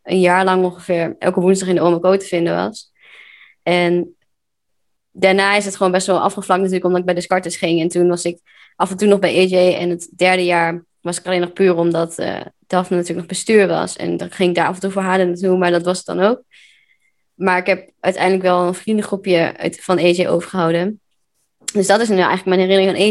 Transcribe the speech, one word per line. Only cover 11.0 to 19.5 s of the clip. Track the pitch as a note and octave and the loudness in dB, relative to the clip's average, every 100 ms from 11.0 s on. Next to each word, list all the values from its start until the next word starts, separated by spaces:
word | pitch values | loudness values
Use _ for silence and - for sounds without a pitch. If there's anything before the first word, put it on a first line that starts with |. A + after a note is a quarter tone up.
was | F3 F3 | -10 -8
ik | - | -4
alleen | F#3 | -2
nog | F3 | -2
puur | F3 F#3+ E3+ | 2 2 4
omdat, | E3+ E3+ E3 - | 0 0 -2 -4
eh, | - F#2 - - _ | -8 -8 -12 -18 _
Daphne | F#3 F#3 F3+ | -2 0 -2
natuurlijk | E3+ F3 E3+ | -4 -8 -8
nog | F#3 | -8
bestuur | - A3 F#3+ | 2 4 4
was. | D#3+ F#3 - | 0 -4 -6
En | - F3 | -6 -6
dan | F3+ | -8
ging | - F3+ | -2 0
ik | |
daar | E3+ D#3+ | 2 0
af | |
en | F3+ | -2
toe | G3 | -6
voor | G3 | -4
haar | F#3+ F#3+ F3+ | -2 0 0
naartoe, | F3 F#3+ F#3 | 0 0 2
maar | F3 | 2
dat | F3 | 0
was | F3 F#3 | -2 -4
het | - | -6
dan | F3+ | 0
ook. | G3 B3 - _ - _ _ _ _ _ _ | 0 0 -6 _ -20 _ _ _ _ _ _
Maar | - F#3+ F3+ | -4 -2 0
ik | F#3 | 0
heb | F#3 - _ | -4 -6 _
uiteindelijk | - F#3 F#3 F#3+ | -4 -2 0 0
wel | F#3 F3+ F3 | 2 0 0
een | |
vriendengroepje | F3+ - G#3+ G#3 G3 G3 E3+ E3 | -4 -4 -4 -4 -6 0 0 0